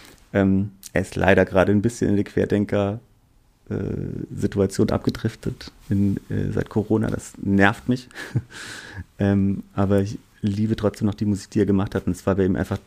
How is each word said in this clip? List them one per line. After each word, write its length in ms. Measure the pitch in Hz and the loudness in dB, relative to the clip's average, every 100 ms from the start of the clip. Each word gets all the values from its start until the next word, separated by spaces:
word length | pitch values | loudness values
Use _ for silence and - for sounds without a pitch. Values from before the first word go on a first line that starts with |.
| - - - | -20 -20 -4
Ähm, 380 | 101 98 95 101 - - | 2 2 2 0 -8 -4
er 100 | - | -4
ist 120 | 95 95 | -2 0
leider 300 | 90 95 92 | 4 4 4
gerade 260 | 95 92 | 4 4
ein 100 | 104 | 4
bisschen 280 | 113 - 104 | 0 0 0
in 60 | 101 | 0
die 60 | |
Querdenker, 760 | 104 - 95 104 104 101 101 107 _ _ _ _ _ _ - | 0 0 0 0 0 0 -2 -4 _ _ _ _ _ _ -8
äh, 60 | 104 101 101 90 - - 92 | -6 -4 -6 -6 -8 -10 -6
Situation 540 | 98 101 98 - 110 | -4 0 0 0 0
abgedriftet 840 | - - - 110 - - - - - - | 0 -2 -4 -6 -6 -10 -10 -16 -14 -2
in, 280 | 98 98 98 - | 0 2 0 -4
äh, 220 | 104 98 | -4 -2
seit 180 | - - | -4 -2
Corona. 380 | 110 101 110 110 | -2 0 0 0
Das 260 | - - - | -4 -10 -8
nervt 460 | - 98 98 113 - | 0 4 4 2 -2
mich. 220 | 123 - - - | -4 -4 -16 -6
<laughs> 160 | 117 - - - - - - - - | -6 -6 -16 -16 -16 -16 -16 -12 -2
Ähm, 420 | 101 98 98 98 - | 2 4 2 -2 -6
aber 280 | - 98 101 | -2 2 2
ich 160 | 98 - - - | 2 -6 -16 -6
liebe 360 | 107 101 107 110 | -2 0 0 0
trotzdem 280 | 104 - 107 | -2 0 -2
noch 80 | |
die 120 | 98 104 | 0 -2
Musik, 240 | 98 - | -2 -2
die 80 | 110 | 0
er 60 | 98 | 2
gemacht 280 | 98 101 | 2 0
hat. 140 | 95 - | -4 -4
Und 80 | 90 | -2
es 100 | - | 0
war 100 | 98 | 2
bei 100 | 95 | 2
ihm 100 | - | 0
einfach, 220 | 98 98 | -2 -6